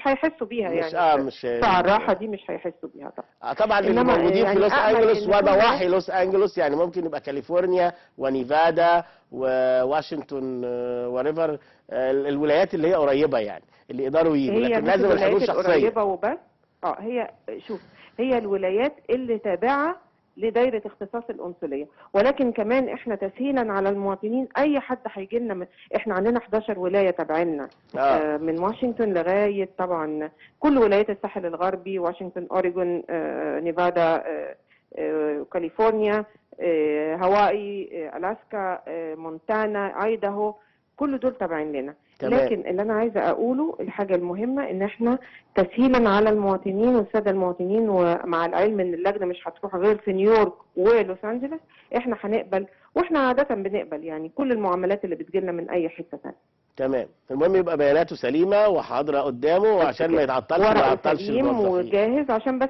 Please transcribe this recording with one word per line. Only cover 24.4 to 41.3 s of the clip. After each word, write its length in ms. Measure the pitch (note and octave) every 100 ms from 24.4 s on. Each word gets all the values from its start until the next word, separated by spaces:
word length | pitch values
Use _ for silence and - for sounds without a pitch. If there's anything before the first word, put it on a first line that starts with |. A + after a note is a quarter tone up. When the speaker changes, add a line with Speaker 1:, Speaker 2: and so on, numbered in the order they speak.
| C4 A#3
Speaker 1:
اي 220 | D4 C#4
حد 180 | - B3+ A3
هيجي 260 | G3+ G3 A#3
لنا 160 | A#3+
من، 120 | F#3 F3+ _ - G#3+
احنا 180 | A3+
عندنا 260 | F#3 G#3 A#3+
حداشر 380 | - A3 G#3+ F#3+
ولاية 320 | F3+ G3 F#3+
تابعيننا، 580 | F3 D#3 D#3 F3 D3 C3+ _ _ C3
Speaker 2:
آه. 20 |
Speaker 1:
آه، 380 | C#3 D#3 D3+ D3+
من 220 | D#3+ E3
واشنطن 540 | F#3 A#3 B3 A3+ A3
لغاية 560 | F3 E3 G3 G#3 G3+ F#3+ -
طبعا 520 | F3+ E3+ D#3 D3+ D#3 _ - _
كل 180 | D4+ C#4
ولايات 320 | A3 G3+ G#3+
الساحل 360 | G3+ G3+ G3+ F3
الغربي، 520 | E3 F3+ F#3 F3+ F#3+
واشنطن، 480 | E3+ E3+ F#3 F#3 F3
اوريجون، 520 | F#3 F#3 F3+ F3 F3 -
آه، 500 | E3+ D#3 C3+ D3+ C#3+
نيفادا، 560 | E3+ E3 F3 F3 E3 E3
آه، 380 | - D3+ C#3+ - _ _ _ -
آه، 480 | D#3 D#3 D3+ D3 C#3
كاليفورنيا، 720 | F3+ E3 - A3 A3 G#3 G#3+ G#3 _ _ -
آه، 560 | F3 D#3+ D3+ D3+ D#3 E3
هاواي، 760 | F#3 G3+ G3+ G#3 G3+ G3+ -
آه، 240 | E3+ D#3 -
الاسكا، 680 | F3+ A3 _ G#3+ F#3+ F3+ -
آه، 260 | E3 D#3+
مونتانا، 880 | D#3 E3 D#3+ - A3 G#3+ G#3 G3 -
ايداهو، 500 | G#3+ A3+ G3+ G3+ G#3 G#3 _ _ _ _
كل 220 | C#4+ C4
دول 160 | B3+